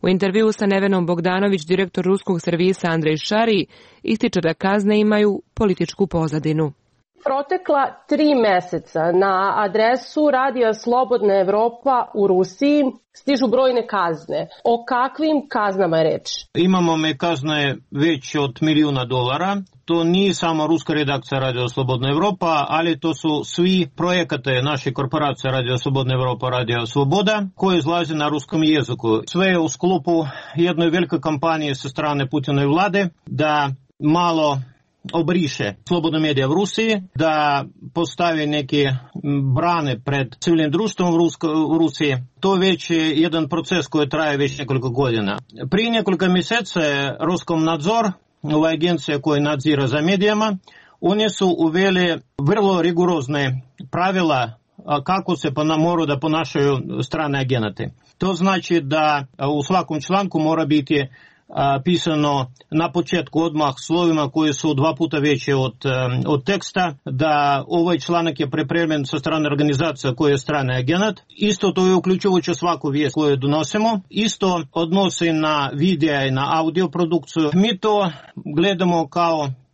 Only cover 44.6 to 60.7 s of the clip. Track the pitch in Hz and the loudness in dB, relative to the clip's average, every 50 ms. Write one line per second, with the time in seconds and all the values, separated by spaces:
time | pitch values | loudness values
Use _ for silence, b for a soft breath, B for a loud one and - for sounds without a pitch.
44.6 | 143 120 135 131 117 131 120 123 139 131 117 113 107 98 104 - - _ - - | -4 -2 -2 -2 -2 -2 -2 0 0 2 2 0 0 -2 -4 -4 -8 _ -14 -12
45.6 | - 127 - 190 226 233 233 226 214 - 190 160 190 185 180 180 170 - 226 233 | -6 -2 0 0 0 2 0 0 0 0 0 2 2 2 2 2 2 0 -2 -2
46.6 | 233 - - 185 160 151 143 139 139 139 120 - - 156 185 170 - - 170 160 | -2 -2 -2 -2 0 0 0 0 -2 -4 -4 -4 -2 -2 -2 -4 -2 -2 -2 0
47.6 | 160 160 165 160 143 180 220 233 226 214 180 - _ _ _ _ - 147 151 156 | 0 0 0 0 0 0 2 2 2 0 -2 -4 _ _ _ _ -4 0 2 2
48.6 | 156 160 160 151 156 180 175 165 - - 151 143 139 160 151 143 147 147 151 143 | 4 2 2 2 0 0 0 0 -2 -2 -4 -2 0 0 0 2 2 0 -2 -2
49.6 | - 156 151 139 143 131 123 151 151 165 196 196 185 208 214 208 220 220 202 185 | 0 0 2 2 2 0 0 0 2 2 2 2 2 2 2 2 0 -2 -2 -4
50.6 | b b b b b b b b - 170 190 214 214 214 196 - 196 185 175 - | b b b b b b b b -2 0 0 2 0 0 0 0 0 0 2 2
51.6 | 160 160 156 180 190 196 190 180 180 175 165 - - _ _ - 143 143 196 220 | 0 2 2 2 2 2 2 2 2 2 0 -2 -6 _ _ -4 0 0 2 2
52.6 | 202 196 190 180 160 170 180 165 180 180 180 160 135 123 151 143 139 135 127 131 | 2 2 2 2 2 0 2 2 2 2 2 0 -2 -2 -2 -2 0 -2 -2 -4
53.6 | - _ _ _ 160 135 - 160 175 190 196 190 180 160 151 127 123 113 113 _ | -8 _ _ _ -18 -8 -4 -2 0 0 0 0 2 2 2 0 0 -4 -6 _
54.6 | _ _ _ - - - 147 147 139 - 185 196 180 - 180 156 - 156 135 151 | _ _ _ -20 -6 -4 -4 -4 0 0 -2 -2 0 -2 -4 -2 -2 -4 -2 -2
55.6 | 151 156 160 156 156 170 175 170 165 143 147 135 143 160 156 160 165 - - 160 | 0 0 2 2 2 2 2 0 0 -2 -2 -2 -2 -2 -2 -2 -2 -2 -2 0
56.6 | 143 143 139 131 - - 127 127 131 - - 156 156 147 139 139 135 127 131 123 | 2 2 2 0 -4 -6 -6 -6 -6 -6 -4 -4 -2 -2 -2 -2 -2 -2 -2 -2
57.6 | 110 104 95 - 110 95 - b b b b _ - 185 190 165 175 190 190 185 | -2 -4 -4 -6 -10 -10 -10 b b b b _ -4 -2 -2 0 0 0 0 0
58.6 | 165 - 175 170 151 135 143 156 156 151 151 143 139 135 _ _ 139 139 147 147 | -2 0 0 0 0 0 0 2 2 2 0 0 -4 -8 _ _ -4 -2 0 -2
59.6 | 139 - 185 185 170 - 165 151 139 - 180 196 202 185 - 151 156 156 160 160 | 0 0 0 0 0 0 -6 -6 -4 0 0 0 0 0 -2 0 0 2 0 0
60.6 | 160 147 | 0 2